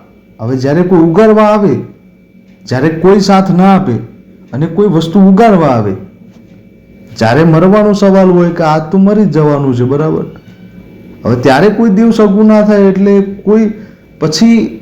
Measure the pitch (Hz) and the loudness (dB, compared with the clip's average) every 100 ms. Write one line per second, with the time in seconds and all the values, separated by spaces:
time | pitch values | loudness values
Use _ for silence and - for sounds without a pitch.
0 | _ - _ - 113 131 135 160 180 180 | _ -20 _ -12 -8 -4 -2 -2 0 2
1 | 165 165 220 214 214 214 190 123 - - | 2 2 2 2 2 0 -2 -4 -8 -20
2 | - _ _ _ _ _ - 127 160 160 | -20 _ _ _ _ _ -8 -4 -2 0
3 | 185 208 196 190 190 175 190 190 - 113 | 0 2 2 0 0 0 2 2 0 -6
4 | - - - - - 123 165 165 208 160 | -8 -20 -20 -20 -14 -8 -6 -2 0 0
5 | 160 196 190 190 233 185 151 120 104 95 | -2 2 2 4 2 2 0 -2 -4 -8
6 | - - - - - - - - _ - | -14 -20 -20 -20 -20 -20 -20 -20 _ -20
7 | - - 110 135 165 156 190 214 208 202 | -20 -4 0 2 2 2 2 2 2 0
8 | 196 190 185 175 170 165 156 156 160 190 | 2 2 2 2 0 -2 -2 -2 -2 0
9 | 196 214 185 156 151 143 135 123 123 143 | 0 0 0 0 0 0 -2 -2 -2 -2
10 | 156 165 - - - - - - - - | -4 -6 -8 -16 -20 -20 -20 -20 -20 -20
11 | - - - 123 131 135 202 202 233 190 | -20 -10 -4 -2 0 2 0 0 0 2
12 | 226 220 208 196 214 214 214 208 196 190 | 0 2 0 2 2 2 2 2 0 0
13 | 202 202 196 196 196 214 214 - - - | 0 0 -2 -6 -2 0 -2 -6 -18 -20
14 | _ - 156 - 233 226 160 - | _ -8 -6 0 2 2 -2 -10